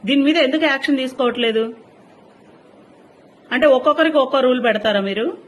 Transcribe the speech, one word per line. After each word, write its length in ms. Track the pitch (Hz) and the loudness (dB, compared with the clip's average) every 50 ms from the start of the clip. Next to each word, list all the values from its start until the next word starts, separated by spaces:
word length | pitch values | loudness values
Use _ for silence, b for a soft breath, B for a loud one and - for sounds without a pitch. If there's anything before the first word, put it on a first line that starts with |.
| - | -2
దీని 180 | 208 277 277 | 0 0 2
మీద 140 | 269 294 311 | 2 2 2
ఎందుకు 280 | 339 294 254 277 311 320 | 2 0 0 0 0 0
యాక్షన్ 320 | 302 269 269 269 302 285 | 0 -2 -2 -2 -2 -2
తీసుకోవట్లేదు? 760 | 262 262 254 254 - 247 240 233 247 233 226 220 220 226 226 233 - - - - - - - - - - - _ _ - - - - _ - - - - _ - _ - _ _ _ _ - _ _ _ - | -2 -4 -8 -4 -2 -2 -2 -2 -2 -4 -2 -2 -2 -4 -4 -8 -16 -20 -20 -20 -20 -20 -20 -20 -20 -20 -20 _ _ -20 -20 -20 -20 _ -20 -20 -20 -20 _ -20 _ -20 _ _ _ _ -20 _ _ _ -6
అంటే 140 | 233 254 311 | -2 2 4
ఒక్కొక్కరికి 520 | 196 - - 247 - - 294 320 330 311 294 | 4 4 4 2 0 2 2 2 2 2 2
ఒక్కో 220 | 262 262 277 269 | 0 2 0 0
రూల్ 240 | 254 254 254 254 233 | 2 2 0 2 0
పెడతారా 360 | 233 214 208 214 220 202 202 | 0 -2 0 -2 0 -2 0
మీరు? 380 | 196 196 196 208 233 339 - - - | -2 -4 -4 -4 -4 -6 -6 -10 -18